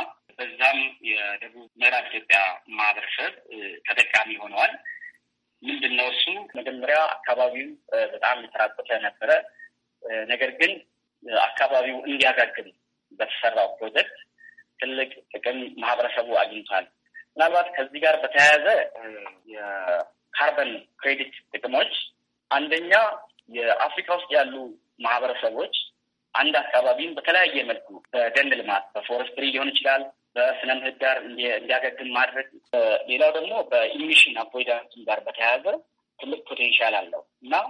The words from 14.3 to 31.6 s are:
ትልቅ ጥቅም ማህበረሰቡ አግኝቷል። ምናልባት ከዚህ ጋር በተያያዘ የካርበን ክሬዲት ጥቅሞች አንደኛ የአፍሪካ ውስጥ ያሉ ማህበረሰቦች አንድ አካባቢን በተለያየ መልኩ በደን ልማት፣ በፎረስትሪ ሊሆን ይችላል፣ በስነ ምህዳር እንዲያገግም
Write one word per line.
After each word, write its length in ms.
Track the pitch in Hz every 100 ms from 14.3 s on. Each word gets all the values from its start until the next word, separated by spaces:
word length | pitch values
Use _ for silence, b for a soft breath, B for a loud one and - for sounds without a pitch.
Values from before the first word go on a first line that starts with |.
| _ B B _ -
ትልቅ 320 | 131 131 131 - _
ጥቅም 300 | 127 120 131 123 123
ማህበረሰቡ 500 | 117 120 120 123 117 113
አግኝቷል። 480 | 101 107 - 95 - _ _ B B
ምናልባት 400 | - 165 175 175
ከዚህ 300 | - 135 147
ጋር 160 | 156 156
በተያያዘ 480 | 131 139 147 151 - 208 120 - 110 107 101 - 113
የካርበን 1200 | 107 101 98 92 87 85 _ _ - 151 147 131 113 - -
ክሬዲት 380 | 139 135 135 - _
ጥቅሞች 420 | - 123 131 - - - _ _ _ -
አንደኛ 420 | 139 151 160 170 202 220 - - _ _
የአፍሪካ 560 | 117 117 - 147 - 175
ውስጥ 180 | 175 -
ያሉ 220 | 147 135 131 127 110 _ -
ማህበረሰቦች 720 | 117 120 127 123 113 113 190 - - _ _ _ _
አንድ 200 | - 143 151
አካባቢን 560 | 143 123 127 123 165
በተለያየ 460 | 156 - 180 175 139
መልኩ 240 | 120 110 - 98 _
በደን 380 | 127 117 127 139
ልማት፣ 360 | 127 104 98 -
በፎረስትሪ 540 | 107 - 120 123 -
ሊሆን 260 | 135 131 139
ይችላል፣ 320 | 139 139 135 135 - _
በስነ 380 | 120 127 127 127
ምህዳር 440 | 131 131 127 135 127
እንዲያገግም 880 | 117 120 120 107